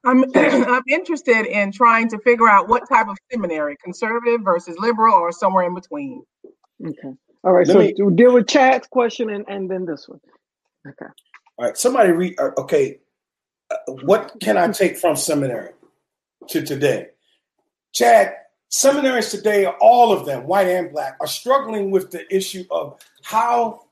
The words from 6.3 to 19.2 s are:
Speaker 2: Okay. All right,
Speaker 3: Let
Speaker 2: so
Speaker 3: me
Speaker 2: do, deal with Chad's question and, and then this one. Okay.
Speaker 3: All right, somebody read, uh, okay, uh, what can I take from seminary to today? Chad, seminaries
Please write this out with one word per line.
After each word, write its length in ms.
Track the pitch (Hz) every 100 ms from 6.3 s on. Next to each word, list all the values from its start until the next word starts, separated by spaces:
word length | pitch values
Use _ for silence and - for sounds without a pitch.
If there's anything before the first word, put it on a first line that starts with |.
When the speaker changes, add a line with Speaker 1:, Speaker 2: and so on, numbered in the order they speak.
| _ - _ _ _ 170
Speaker 2:
Okay. 280 | 147 135 131 _ _
All 100 | 185
right, 140 | 180 160
Speaker 3:
Let 60 |
Speaker 2:
so 60 | 190
Speaker 3:
me 140 | 190
Speaker 2:
do, 160 | - 202
deal 240 | 170 247
with 140 | 247 -
Chad's 380 | 294 262 254 -
question 440 | 254 233 220 226
and, 140 | 202 208
and 200 | 202 185
then 160 | 185 180
this 200 | 147 -
one. 140 | - _ _ _ _ _ _ 143
Okay. 240 | - - _ _ - _ -
Speaker 3:
All 80 |
right, 120 | 120 -
somebody 360 | 247 262 196
read, 260 | 170 185 -
uh, 120 | 139 -
okay, 400 | 139 151 127 - _ _ _ _ _ _ _
uh, 60 | - - 135
what 340 | 139 214 - 220
can 160 | 208 202
I 100 | 175
take 300 | 202 180 -
from 180 | 175 143
seminary 560 | - 147 135 113 - _ _ _ _ _ _ _ -
to 100 | 160
today? 440 | - 135 143 107 - _ _ _ _ _ _ _ _
Chad, 400 | - 240 226 - - _ _ _
seminaries 600 | - 269 285 269 247